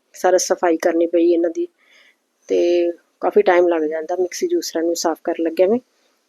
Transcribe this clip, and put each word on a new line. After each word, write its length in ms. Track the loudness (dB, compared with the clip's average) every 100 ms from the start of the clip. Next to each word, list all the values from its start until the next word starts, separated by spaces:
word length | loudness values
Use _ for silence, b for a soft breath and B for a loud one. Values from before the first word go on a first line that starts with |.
| _
ਸਾਰਾ 240 | -4 0 2
ਸਫਾਈ 400 | 0 0 0 0
ਕਰਨੀ 300 | 0 0 0
ਪਈ 240 | 2 2
ਇਹਨਾਂ 180 | 2 0
ਦੀ, 180 | -4 -10 _ b b b b _ _ -4
ਤੇ 440 | 0 2 2 0
ਕਾਫੀ 500 | -4 _ _ 0 2
ਟਾਈਮ 260 | 4 4 4
ਲੱਗ 140 | 0
ਜਾਂਦਾ 340 | -2 -6 -6 -4
ਮਿਕਸੀ 320 | -4 -4 -4
ਜੂਸਰਾਂ 360 | -4 -4 -4
ਨੂੰ 120 | -4 -2
ਸਾਫ਼ 240 | -4 -4
ਕਰਨ 200 | -6 -4
ਲੱਗਿਆਂ 240 | -4 0 0
ਵੀ। 120 | 0 -6 _ _ _